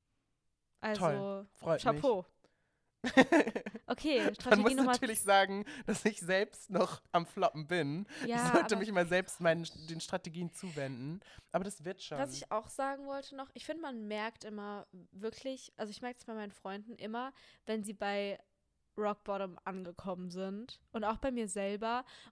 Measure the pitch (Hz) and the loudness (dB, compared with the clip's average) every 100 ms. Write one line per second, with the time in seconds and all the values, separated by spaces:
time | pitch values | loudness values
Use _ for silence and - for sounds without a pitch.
0 | _ _ _ _ _ _ _ _ 220 208 | _ _ _ _ _ _ _ _ -4 2
1 | 170 143 196 196 202 - - 160 247 151 | 2 2 -2 -6 -10 -8 0 2 2 2
2 | 262 208 - _ _ _ _ _ _ _ | 4 2 -2 _ _ _ _ _ _ _
3 | 247 - - 320 - - - 226 - 247 | 6 8 8 8 6 0 -8 -10 -6 -2
4 | 311 254 202 208 254 214 220 269 254 247 | 2 2 2 0 6 6 8 6 4 4
5 | 254 214 202 196 190 196 202 262 - 202 | 2 2 6 6 6 0 -6 -8 -4 0
6 | 214 214 175 190 208 - - 190 269 - | 0 0 0 2 2 -4 -2 2 2 0
7 | - 175 165 196 180 156 147 180 143 156 | 0 0 0 2 2 2 0 0 2 -2
8 | 208 - 240 240 247 254 - 190 220 185 | -6 -6 -2 2 4 6 6 2 2 2
9 | 175 180 185 - 170 165 160 - 160 165 | 4 2 0 2 2 2 -2 -10 -10 -8
10 | - 185 170 165 175 - 190 147 135 123 | -4 -6 -6 -8 -8 -8 -10 -6 -6 -6
11 | 139 185 - - - 175 196 - 160 190 | -8 -10 -14 -20 -6 -4 -4 -6 -10 -10
12 | - 156 269 277 - 214 - - 269 277 | -8 -4 -4 -6 -4 -4 -4 -4 -4 -4
13 | 277 277 277 269 277 240 - 320 302 233 | -8 -8 -8 -12 -12 -12 -8 -6 -6 -8
14 | 208 214 220 - 220 208 202 202 - 185 | -6 -4 -4 -6 -12 -10 -8 -10 -12 -20
15 | 170 190 220 - 269 262 - - 214 202 | -20 -10 -8 -6 -8 -8 -12 -10 -10 -8
16 | 247 247 - 220 202 - 190 196 214 226 | -10 -10 -10 -10 -10 -12 -12 -12 -12 -12
17 | 208 233 262 - - _ - 220 208 196 | -8 -6 -8 -12 -20 _ -6 -4 -4 -4
18 | 202 202 202 - _ _ _ _ _ - | -2 -2 -2 -6 _ _ _ _ _ -2
19 | 208 208 - 196 190 175 190 185 175 175 | -2 -2 -4 -4 -4 -8 -10 -8 -10 -10
20 | 190 180 180 185 190 202 254 - _ 226 | -8 -6 -6 -6 -6 -6 -10 -16 _ -4
21 | 208 220 269 240 214 202 196 202 226 240 | -2 0 -2 -2 -2 -2 -2 -2 -2 -4
22 | 262 - - | -6 -16 -18